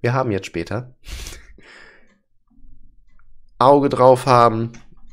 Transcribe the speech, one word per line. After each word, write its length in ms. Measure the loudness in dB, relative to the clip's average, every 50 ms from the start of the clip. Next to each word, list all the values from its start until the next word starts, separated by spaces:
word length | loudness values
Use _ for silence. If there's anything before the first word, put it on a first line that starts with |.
Wir 120 | -8 -6 -4
haben 180 | -4 -4 -4
jetzt 160 | -6 -8 -8
später. 500 | -10 -10 -10 -10 -10 -10 -12 -12 -14 -20 _ _ -18 -16 -16 -16 -16 -18 -20 -20 -20 -20 -20 -20 -20 -20 -20 -20 -20 _ _ _ _ _ _ _ _ _ _ _ _ _ _ -20 -20 -20 -20 -20 -20 _ _ -20 _ -20 -20 -20 -20 -20 -20 -20 -14 _ 0
Auge 300 | 2 4 4 4 2 -2
drauf 380 | 0 2 4 4 4 4 2
haben, 460 | 2 4 4 4 4 2 -2 -6 -8 -10 -16 -20 -20 -20 -20 -20 -20